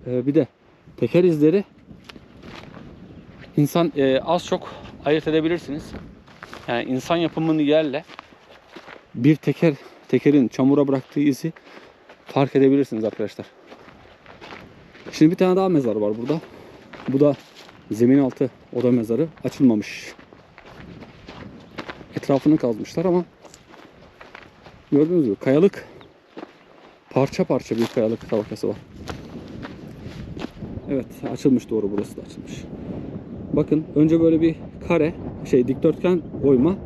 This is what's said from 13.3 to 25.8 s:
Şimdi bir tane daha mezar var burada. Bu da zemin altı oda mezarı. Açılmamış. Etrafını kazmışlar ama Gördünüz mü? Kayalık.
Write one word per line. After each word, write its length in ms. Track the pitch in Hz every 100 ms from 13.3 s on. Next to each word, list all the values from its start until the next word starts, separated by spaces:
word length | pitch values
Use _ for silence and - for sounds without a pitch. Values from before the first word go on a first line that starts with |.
| - - - - - - - - - - - - - - - - - -
Şimdi 200 | - 160
bir 60 | 180
tane 180 | 185 185
daha 140 | 190
mezar 260 | 165 123 107
var 180 | 104 110
burada. 240 | 120 156 - - - - - - -
Bu 120 | 135
da 160 | 147 135 - - - - -
zemin 280 | 104 120 139
altı 300 | 135 - 131 - - 120
oda 160 | 120
mezarı. 360 | 123 110 117 160 -
Açılmamış. 720 | 123 - 135 110 101 - - - - - - - - - - - - - - - - - - - - - - -
Etrafını 420 | - 139 151 156
kazmışlar 480 | 127 110 - - 180
ama 200 | 175 170 _ - - - - - - - _ - - - - - - -
Gördünüz 340 | 139 156 175 131
mü? 80 | 98
Kayalık. 500 | - 139 196 -